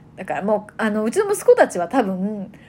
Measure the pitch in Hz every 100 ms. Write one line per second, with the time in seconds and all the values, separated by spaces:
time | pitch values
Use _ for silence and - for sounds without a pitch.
0 | - - 190 147 196 208 208 - 214 208
1 | 214 359 415 403 - 480 - 180 175 269
2 | 202 185 196 214 185 -